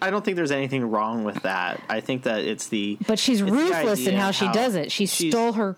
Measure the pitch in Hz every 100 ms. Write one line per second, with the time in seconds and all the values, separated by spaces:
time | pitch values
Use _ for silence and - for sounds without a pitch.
0 | 190 202 208 180 160 139 135 135 120 107
1 | 107 113 107 101 92 92 90 - - 110
2 | - 131 127 110 82 107 - 110 101 104
3 | - 220 - 233 196 233 339 339 240 208
4 | 190 190 196 - 196 214 254 190 143 -
5 | 196 - 170 233 233 220 202